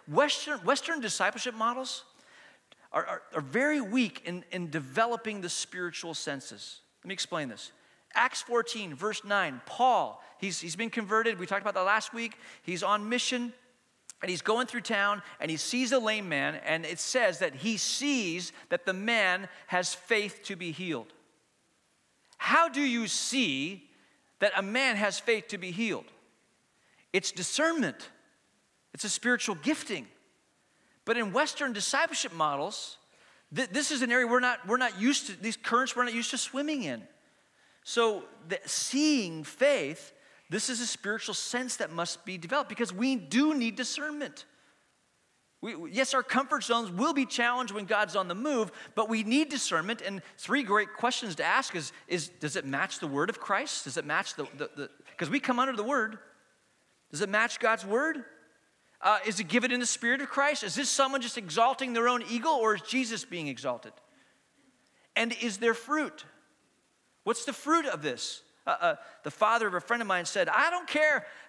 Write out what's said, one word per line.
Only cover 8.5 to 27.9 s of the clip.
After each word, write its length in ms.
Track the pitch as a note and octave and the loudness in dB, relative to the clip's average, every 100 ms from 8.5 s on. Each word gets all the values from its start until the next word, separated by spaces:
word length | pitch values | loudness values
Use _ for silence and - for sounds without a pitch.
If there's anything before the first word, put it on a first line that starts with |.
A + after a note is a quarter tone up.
| A#3+ A#3 A3 F#3 | 0 0 -4 -6
verse 300 | C3 G#3 G3+ | -4 -4 -4
nine, 380 | G3+ G3+ E3 B2+ - | 0 0 0 -4 -8
Paul, 560 | - B3+ G#3 B2 - - - | 2 4 6 2 -4 -18 -8
he's, 220 | F#3+ D#3+ | -6 -6
he's 160 | E3+ E3+ | -6 -6
been 140 | A3+ | -4
converted. 500 | A#3+ G3 A3 A3+ F#3 | -4 0 2 2 0
We 60 | F3+ | -2
talked 160 | G3 | -2
about 140 | G3+ F#3+ | -2 0
that 100 | F#3+ | 2
last 280 | G#3+ - | 2 0
week. 240 | A#3 A#3 - - - | -8 -8 -10 -20 -14
He's 220 | - F3+ | -6 -2
on 240 | G3 G#3 G#3+ | 2 2 2
mission, 460 | A#3+ - B3 A#3+ - _ _ _ _ - - | 0 0 -2 -4 -8 _ _ _ _ -20 -8
and 80 | F#3 | -4
he's 120 | F3 | -2
going 260 | - A#3 B3 | 2 2 0
through 140 | A#3+ | -4
town, 400 | - G#3 G3+ G3+ - - | -2 0 2 0 -6 -8
and 100 | D#3 | -4
he 60 | D#3 | -2
sees 380 | - B3 B3 | -2 0 4
a 40 | C4 | 4
lame 300 | A3 G#3+ F#3+ | 2 0 0
man, 280 | C#3+ C#3+ D#3 | 0 0 -2
and 300 | - E3 D#3 | -2 -2 -2
it 140 | F3 | -4
says 400 | - B3+ G#3 E3 | 0 4 4 4
that 160 | F3 C3+ | -2 -2
he 220 | G#3+ G#3 | -2 0
sees 760 | - - C#4+ C4 F#3 E3+ F3 - - | 0 0 2 2 0 -2 -6 -10 -4
that 180 | F3 F#3+ | -2 0
the 60 | |
man 560 | F#3 A3 A#3 F#3+ F#3 F#3+ - - | -2 2 4 4 2 -4 -14 -2
has 260 | F3+ F3+ | 0 0
faith 480 | - - A3 G#3 - | -4 0 2 2 -6
to 140 | - F#3 | -10 -8
be 160 | F3 | -6
healed. 400 | D3+ F3+ B2+ G#2+ - _ _ _ _ _ _ _ _ _ _ _ - | -6 -4 -4 -6 -20 _ _ _ _ _ _ _ _ _ _ _ -6
How 300 | F#3 D4 E4 | 4 4 4
do 140 | C4 | 2
you 260 | C#4 A#3 G#3+ | 0 0 0
see 800 | - - C4+ G3 C3+ D#3+ G3 - _ _ _ _ - | -2 0 2 2 0 -2 -6 -16 _ _ _ _ 2
that 120 | G3 G3 | 2 2
a 40 | |
man 360 | G3 B3 C4+ G3+ | 0 2 2 2
has 200 | G#3 - | 2 0
faith 300 | - A3 - | 0 0 0
to 100 | G3+ | -8
be 140 | F3+ | -6
healed? 400 | F3 A3+ A#2+ - - _ _ _ _ _ _ _ _ _ | -2 -2 -2 -8 -20 _ _ _ _ _ _ _ _ _
It's 180 | F#3+ - | -2 -2
discernment. 800 | E3+ E3+ - D#4+ E4 F3 | -4 -2 2 2 4 0